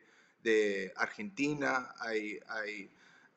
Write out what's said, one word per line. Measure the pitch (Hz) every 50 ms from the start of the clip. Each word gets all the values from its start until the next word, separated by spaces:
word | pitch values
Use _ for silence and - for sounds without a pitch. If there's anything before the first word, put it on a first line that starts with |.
| - - - - - _ _ _ _
de | 113 110 107 107 104 98 98 95 92 - -
Argentina, | 117 - - - 107 104 95 - 139 147 151 147 139 131 131 131 127 - - -
hay, | 117 113 110 110 107 107 101 - - -
hay, | 113 110 107 104 104 101 98 98 - - - - - - - - _